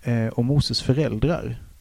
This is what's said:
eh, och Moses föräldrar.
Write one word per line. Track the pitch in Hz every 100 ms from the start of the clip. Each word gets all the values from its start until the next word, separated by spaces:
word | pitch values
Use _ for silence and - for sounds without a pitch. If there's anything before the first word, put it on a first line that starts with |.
eh, | - 117 113
och | -
Moses | 120 147 - 120
föräldrar. | - 131 151 107 139 170 - 117 - -